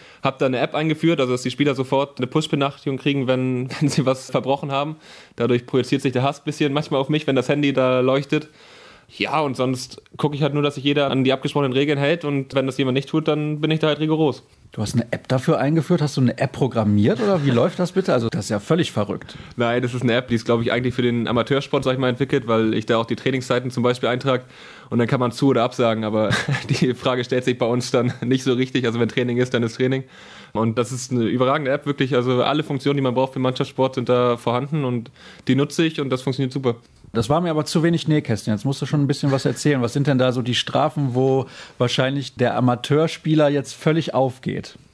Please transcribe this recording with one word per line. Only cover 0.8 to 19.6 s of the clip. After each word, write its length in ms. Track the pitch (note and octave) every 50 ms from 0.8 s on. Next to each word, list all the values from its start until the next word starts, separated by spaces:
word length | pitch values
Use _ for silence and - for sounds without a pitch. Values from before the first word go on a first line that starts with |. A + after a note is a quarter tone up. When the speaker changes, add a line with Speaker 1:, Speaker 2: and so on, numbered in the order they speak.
| D#3 D#3+ D#3 D#3 - D#3+ E3+ -
Speaker 1:
also 100 | A#3 F3
dass 120 | B2+ A#2+ -
die 80 | C3
Spieler 240 | - - C#3+ C#3+ C3+
sofort 420 | B2+ B2+ - C3+ C3+ C#3+ C#3+ -
eine 100 | - B2+
Push-Benachrichtigung 680 | B2 - D#3+ D#3 - - C#3+ C#3 C#3+ C#3 - - C#3+ C3+
kriegen, 300 | B2 - D3 C#3 C#3 B2+
wenn, 420 | B2 C3 B2+ B2+ B2+ B2+ B2 B2+ C3 -
<laughs> 40 | -
wenn 80 | D#3
sie 180 | C#3 - - C3+
was 260 | B2+ C3 B2+ - -
verbrochen 400 | - C#3 A2+ B2+ C#3 C3+ - C#3+
haben. 260 | C#3 C#3 D3 D#3 D#3 D#3 - - - - - - _
Dadurch 280 | - A#2 A#2+ B2 B2 B2
projiziert 360 | - - C3 A#2+ - C#3+ C3+
sich 100 | - C#3
der 120 | A#2+ B2+ C3
Hass 160 | C#3 C#3+ -
ein 60 | -
bisschen 280 | D#3 C#3+ - D3+ D3 C#3
manchmal 260 | D3 D3 - D#3 C3
auf 80 | C3+
mich, 180 | - D3+ D3+ D3+
wenn 100 | - C3+
das 100 | B2+ A#2+
Handy 240 | - C#3+ D3 C#3+ C#3
da 300 | C3+ C3+ C3 B2+ B2+ B2+
leuchtet. 480 | B2+ C3 C3 C#3 C#3+ - D#3 D3+ D3+ - - - - - - - - - - - _
Ja, 320 | - - - G2 G#2 C3 D#3
und 160 | D3+ C#3 B2
sonst 460 | C3 B2+ C3 C3 B2+ - - - - - _ -
gucke 180 | - - D3 D3
ich 60 | C3+
halt 120 | D#3 C#3+ C#3+
nur, 100 | D3 D3
dass 120 | D3 C#3+
sich 80 | C#3 C3
jeder 280 | C#3+ C#3+ D3 C#3+ C#3
an 120 | C3+ C3+ C3
die 80 | C3
abgesprochenen 420 | C3 C3 - C#3 - D3 C#3+ C3 B2
Regeln 260 | C3 C#3+ D3 D3 C#3+
hält. 260 | C#3 C#3+ E3+ E3+ -
Und 300 | D3 C#3+ C#3 C3 - -
wenn 100 | C#3 C3+
das 120 | C3+ B2+
jemand 180 | - C#3 C3 B2
nicht 120 | C#3 C#3
tut, 200 | - - D#3+ D3+
dann 340 | E3 D3+ D3+ D3+ D3+ D3+ D3
bin 80 | D#3 D#3
ich 100 | D#3 D#3
da 80 | D#3+
halt 120 | D#3 D3 C#3+
rigoros. 440 | D#3 D#3 D#3+ D#3 D#3+ C#3+ B2 - - _ _ _ - -
Speaker 2:
Du 100 | - -
hast 120 | G#2+ - -
eine 120 | A#2+ - -
App 180 | - - - -
dafür 300 | B2+ C3 - - D#3 G#2
eingeführt? 420 | B2 C#3+ D#3+ E3 - - F3 E3
Hast 160 | D3+ C3+ -
du 40 | C#3
eine 160 | C3 A#2+ -
App 140 | - C3 A#2+
programmiert 720 | - - D3 B2 A2+ A#2 G#2+ G#2 G#2 G#2 G#2 B2+ G#3 A3
oder 240 | A3 G3+ G3 E3 C#3+
wie 40 | C#3
<laughs> 20 |
läuft 280 | B2 A#2 C3 F3 - -
das 140 | F3+ E3+ -
bitte? 180 | F#3+ F#3+ F#3+
Also 160 | C#3+ B2 A#2 A2+
das 160 | - A2+ G2+
ist 40 | -
ja 100 | A2 G2+
völlig 320 | - - D#3+ F3 D#3 -
verrückt. 460 | - A2 G#2 G2 F#2 - - - - - - - -
Speaker 1:
Nein, 260 | -